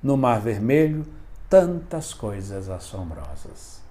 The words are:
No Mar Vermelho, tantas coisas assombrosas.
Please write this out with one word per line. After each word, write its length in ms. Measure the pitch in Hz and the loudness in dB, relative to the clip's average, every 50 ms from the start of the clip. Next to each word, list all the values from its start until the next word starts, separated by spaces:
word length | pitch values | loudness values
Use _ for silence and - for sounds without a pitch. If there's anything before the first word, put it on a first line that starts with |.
| - | 2
No 140 | 135 139 | 2 2
Mar 240 | 139 131 123 120 110 | 4 4 4 4 4
Vermelho, 640 | 104 117 113 98 104 117 135 151 156 156 151 151 151 - - - - - - - - - | 2 0 0 0 2 4 6 6 6 4 2 -2 -4 -8 -10 -14 -14 -14 -14 -12 -2 6
tantas 640 | - 190 180 170 175 170 170 - - 160 151 - - | 8 8 8 8 0 -4 -6 -6 -8 -8 -8 -8 -10
coisas 560 | - - 107 101 98 98 98 98 95 95 95 | -6 -6 -6 -4 -4 -6 -6 -8 -8 -6 -6
assombrosas. 1120 | 95 87 - - - 98 90 82 80 78 - - 80 - - - - - - - - - - - | -8 -8 -8 -10 -10 -8 -8 -8 -8 -10 -8 -8 -8 -8 -8 -10 -12 -14 -16 -16 -16 -16 -16 -18